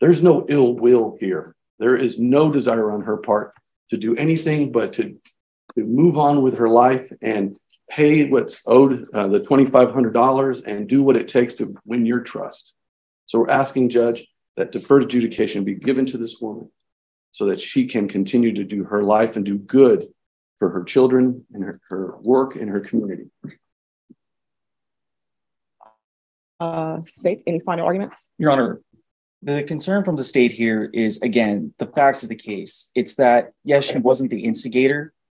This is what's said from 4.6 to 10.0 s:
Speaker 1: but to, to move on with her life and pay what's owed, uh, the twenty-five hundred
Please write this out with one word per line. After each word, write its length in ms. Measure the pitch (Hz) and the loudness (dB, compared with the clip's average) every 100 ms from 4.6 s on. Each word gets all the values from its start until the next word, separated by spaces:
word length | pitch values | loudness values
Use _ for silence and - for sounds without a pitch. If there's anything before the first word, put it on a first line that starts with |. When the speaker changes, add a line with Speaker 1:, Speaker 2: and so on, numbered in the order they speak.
| 139 | -2
Speaker 1:
but 180 | 120 104 | -2 -2
to, 240 | - 101 - _ _ _ _ - - | -4 -8 -10 _ _ _ _ -10 -6
to 100 | 107 | -2
move 320 | 127 170 151 | 2 2 4
on 240 | 143 143 | 2 2
with 160 | 131 113 | 0 0
her 100 | 113 | 4
life 420 | 117 127 131 - - | 6 4 2 -4 -8
and 360 | 110 107 98 - _ _ - | -4 -4 -4 -8 _ _ -10
pay 400 | - 151 151 139 | 0 2 4 2
what's 320 | 131 107 - - | 0 -2 -6 4
owed, 380 | 123 135 123 - | 6 6 2 -6
uh, 140 | 107 98 | -4 0
the 120 | 101 | 0
twenty-five 540 | - 139 131 135 123 | 2 2 4 4 4
hundred 200 | 131 | 2